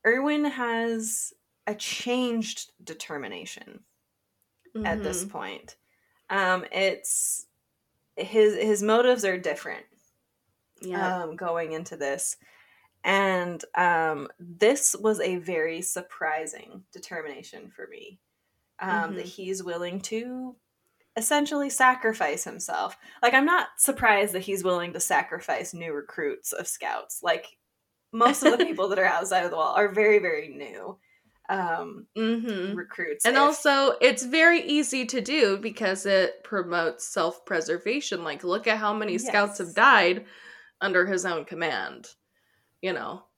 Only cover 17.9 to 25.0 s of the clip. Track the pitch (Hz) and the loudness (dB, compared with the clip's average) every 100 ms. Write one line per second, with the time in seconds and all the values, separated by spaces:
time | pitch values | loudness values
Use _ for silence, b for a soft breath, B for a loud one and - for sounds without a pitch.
17.9 | - - 190 _ _ _ _ _ - 190 | -16 -20 -20 _ _ _ _ _ -10 -2
18.9 | 170 165 185 180 - 185 190 180 170 175 | -2 -2 -6 -10 -10 -8 -6 -6 -6 -6
19.9 | 190 - 220 247 254 254 247 _ _ _ | -6 -6 -6 -6 -10 -12 -14 _ _ _
20.9 | _ _ - 220 294 294 294 277 - 254 | _ _ -4 0 0 2 -2 -2 4 4
21.9 | 254 226 220 151 160 - - - 160 - | 4 0 0 -2 -2 -8 -10 -6 -4 -4
22.9 | - B B 240 262 294 359 - - - | -8 B B 4 6 6 2 0 0 0
23.9 | 269 233 208 208 180 185 196 185 175 175 | 4 4 6 2 -2 -4 -2 0 0 -2
24.9 | 165 | -6